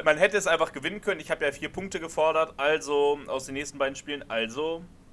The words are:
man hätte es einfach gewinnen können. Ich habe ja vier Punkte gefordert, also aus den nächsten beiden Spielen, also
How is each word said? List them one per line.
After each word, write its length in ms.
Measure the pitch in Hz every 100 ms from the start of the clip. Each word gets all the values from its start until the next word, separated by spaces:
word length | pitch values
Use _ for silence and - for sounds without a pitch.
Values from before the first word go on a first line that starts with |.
man 140 | 147 151
hätte 180 | 196 202
es 100 | 165
einfach 260 | 160 160
gewinnen 280 | 143 156 208
können. 200 | 208 165
Ich 100 | 151
habe 140 | 156
ja 80 | 147
vier 180 | 139 147
Punkte 280 | - 190 175
gefordert, 540 | 160 - 160 160 160 -
also 600 | 143 156 139 147 143 143 131
aus 200 | 131 131
den 80 |
nächsten 240 | 135 147 143
beiden 180 | 135 139
Spielen, 320 | - 143 -
also 560 | 113 113 127 160 165 175 - -